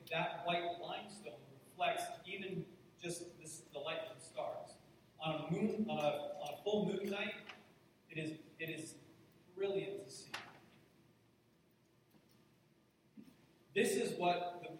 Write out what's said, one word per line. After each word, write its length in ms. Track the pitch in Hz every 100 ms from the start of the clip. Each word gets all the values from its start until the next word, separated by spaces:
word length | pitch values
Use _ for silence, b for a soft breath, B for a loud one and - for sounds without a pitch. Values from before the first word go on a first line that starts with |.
| -
that 300 | 165 170 165 170
white 340 | 175 170 170
limestone 540 | - - - - - - - - -
reflects 360 | - 175 - - - 180
even 380 | 196 180 170 - - - -
just 360 | 170 170 - -
this, 240 | 156 - -
the 40 | 143
light 200 | 151 165 160
from 80 | -
the 60 |
stars. 460 | - - - - - - - - - -
On 240 | 160 156
a 80 | 147
moon, 340 | 196 214 - 214
on 80 | 151
a, 100 | 147 - - -
on 140 | 147
a 80 | -
full 220 | 202 208 175
moon 240 | - -
night, 240 | 202 208 - - - - - - - -
it 100 | 156
is, 200 | 156 156 - -
it 120 | 160
is 240 | 160 - - - - - - -
brilliant 520 | 185 196 196 - - -
to 40 |
see. 200 | - - - - - - - - - - - _ _ _ _ _ _ _ _ _ - - - - - - _ _ _ _ - - - - - -
This 180 | 196 233
is 260 | 254 226 -
what 440 | 175 175 175 -
the 80 | 165 160